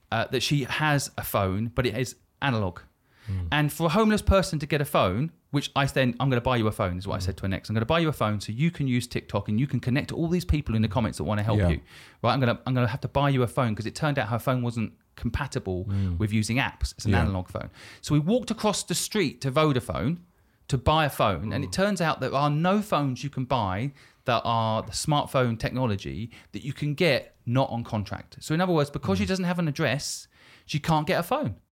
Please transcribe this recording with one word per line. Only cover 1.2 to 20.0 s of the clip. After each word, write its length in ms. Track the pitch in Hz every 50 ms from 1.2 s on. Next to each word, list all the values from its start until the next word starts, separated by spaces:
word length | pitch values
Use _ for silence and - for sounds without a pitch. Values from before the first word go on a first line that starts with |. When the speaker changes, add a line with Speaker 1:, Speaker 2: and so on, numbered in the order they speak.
Speaker 1:
phone, 480 | - - - 110 98 95 92 104 113 117 -
but 120 | - 127
it 100 | 123 104
is 200 | 123 131 - - - _ _ _ _
analog. 380 | - 143 120 110 101 90 87 - - - _ _ _ _ _ _ - 107
Speaker 2:
Mm. 180 | 98 92 87 85
Speaker 1:
And 220 | 147 151 151 143
for 140 | - - 165
a 40 | 160
homeless 320 | 147 214 226 214 214 202
person 360 | - - 196 190 180 - - 147
to 60 | 151
get 140 | - 160 143
a 40 | 143
phone, 480 | - - 165 120 92 90 110 156 165 - _ _ _
which 200 | 139 143 - - -
I 100 | 139 139
then, 280 | 131 - 139 131 123 117 -
"I'm 80 | 139 139
gonna 100 | 127 120
buy 160 | - 131 127 120
you 80 | 110 107
a 40 |
phone," 240 | 104 - 104 90 90 90
is 80 | 95
what 100 | 101 -
I 20 | 90
Speaker 2:
Mm. 40 |
Speaker 1:
said 140 | 90 92 90 -
to 40 |
her 60 | - 95
next. 200 | 95 - - -
"I'm 60 | 107
gonna 120 | 110 113
buy 120 | - 160 170
you 100 | 165 156
a 40 |
phone 280 | 131 - 113 107 104 101
so 120 | - -
you 180 | 107 120 156 170
can 160 | 170 - 143
use 200 | 131 123 123 123
TikTok 420 | - - - - - - 101 - -
and 100 | 107 107
you 80 | 135
can 140 | 139 - 120
connect 280 | - 127 117 147 - -
to 40 | -
all 140 | - 165 160
these 160 | 175 180 170
people 300 | - 156 147 147 - 110
in 60 | 110
the 60 | 110 110
comments 300 | - 127 113 80 - -
that 60 | -
wanna 180 | 101 107 104
help 160 | 104 113 104 104
Speaker 3:
Yeah. 100 | 95 85
Speaker 1:
you. 100 | 78 - - - - - - - - _
Right? 100 | - 117 117
I'm 60 | 139
gonna, 180 | 131 117 113 - -
I'm 80 | 127 131
gonna 120 | 123 123
have 140 | 117 123 -
to 60 | - -
buy 220 | - 139 143 143
you 120 | 139 127
a 40 | 123 110
phone," 260 | - 147 127 113 104
'cause 120 | 104 107
it 80 | 113 -
turned 240 | - 160 147 139 135
out 100 | 110 101
her 100 | 120 113
phone 240 | - 139 127 127
wasn't 300 | 120 120 113 117 107 - - _ _ _ _
compatible 720 | - - 120 110 - 143 127 - 127 - 127 123 104 95 104
Speaker 2:
Mm. 280 | 98 98 98 92 87 85
Speaker 1:
with 140 | 110 101
using 260 | 107 110 107 - 113 131
apps. 340 | 123 - - - - -
It's 120 | - - -
an 60 | 110
Speaker 3:
Yeah. 100 | 113 117
Speaker 1:
analog 260 | 120 107 95 92 90 -
phone. 220 | - - - - - - - - - -
So 140 | - - 147
we 60 | 151
walked 300 | 147 175 226 254 - -
across 320 | 220 - - 214 196 - -
the 100 | - 180
street 460 | - - - - 214 165 127 - -
to 100 | - 139
Vodafone 680 | 127 156 156 156 139 123 - - 87 65